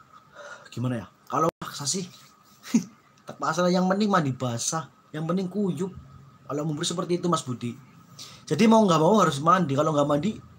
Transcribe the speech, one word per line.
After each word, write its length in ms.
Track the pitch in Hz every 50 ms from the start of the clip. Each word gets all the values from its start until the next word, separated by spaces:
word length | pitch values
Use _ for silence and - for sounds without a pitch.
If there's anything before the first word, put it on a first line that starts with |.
| _ _ - - _ _ - - - - - - - -
Gimana 320 | - 113 123 127 123 113
ya? 40 | 95 - _ _ _
Kalau 240 | - 120 139 165 175 - -
paksa 320 | - - - - 143 -
sih, 160 | - 196 180 - - - - - _ _ _ _ _ _ - -
<laughs> 560 | - 226 - - - _ _ _ _ _ _
terpaksa 400 | - - - 139 143 160 160 180
lah. 80 | 180 180
Yang 80 | 185 185 185
penting 180 | 190 202 220 202 196
mandi 160 | 180 151 135
basah, 560 | 127 - 131 123 117 117 - - 165 160 160 - _ _ _ _
yang 160 | - 156 160
penting 240 | 160 180 196 190 180
kuyup. 400 | - 208 202 185 156 139 190 190 - - - - - - - - - _ -
Kalau 160 | - 139 147
umur 240 | 151 160 147 151 175
seperti 320 | - 175 175 180 156 175 170
itu, 80 | 170
Mas 160 | 175 175 170
Budi. 320 | - 127 120 - - 120 113 - - - - - - - - - - - - - -
Jadi 240 | - 156 139 220 220
mau 160 | 226 220 214
nggak 160 | 190 165 151
mau 160 | 156 170 220 214
harus 240 | 180 160 143 135
mandi. 320 | 151 165 180 190 175 135 135
Kalau 160 | 135 156 160
nggak 160 | 156 143 143
mandi, 320 | 147 147 143 147 220 214 - - - -